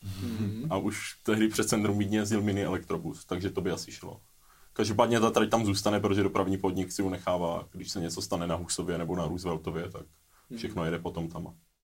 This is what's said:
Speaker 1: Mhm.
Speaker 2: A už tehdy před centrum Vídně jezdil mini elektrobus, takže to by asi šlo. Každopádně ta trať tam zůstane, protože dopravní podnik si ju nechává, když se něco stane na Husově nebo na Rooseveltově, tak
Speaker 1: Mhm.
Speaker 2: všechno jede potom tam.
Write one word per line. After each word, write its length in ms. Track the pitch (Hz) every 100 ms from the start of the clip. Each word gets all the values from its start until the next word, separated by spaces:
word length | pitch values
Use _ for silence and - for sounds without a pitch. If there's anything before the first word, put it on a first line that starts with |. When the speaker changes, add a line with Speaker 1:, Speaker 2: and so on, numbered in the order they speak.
| 101 95
Speaker 1:
Mhm. 460 | - 107 104 107 151
Speaker 2:
A 80 | 180
už 380 | 107 104 - -
tehdy 240 | - 107 110
před 220 | 107 104
centrum 280 | 110 104 104
Vídně 180 | 98 107
jezdil 240 | 104 107
mini 220 | 104 98 82
elektrobus, 600 | 92 - 85 82 76 -
takže 240 | 90 95
to 120 | 95
by 100 | 90
asi 200 | 82 -
šlo. 280 | - 87 - - _ _ - -
Každopádně 460 | - 107 107 117 117
ta 100 | 113
trať 180 | 117 107
tam 160 | 117 107
zůstane, 340 | 98 107 104
protože 240 | 104 98
dopravní 340 | 98 98 95 95
podnik 340 | 95 90 90
si 100 | -
ju 80 | 95
nechává, 580 | 92 92 90 85 85 80
když 200 | 87 -
se 80 | 101
něco 220 | 82 85
stane 260 | 92 92 85
na 80 | 85
Husově 420 | 85 - 87 85
nebo 180 | 82 90
na 120 | 78
Rooseveltově, 560 | 87 87 85 - 82 92
tak 160 | - - _ _ _ -
Speaker 1:
Mhm. 80 | 117
Speaker 2:
všechno 280 | 87 90 82
jede 140 | 85
potom 280 | 87 85 82
tam. 240 | 82 85 - _ _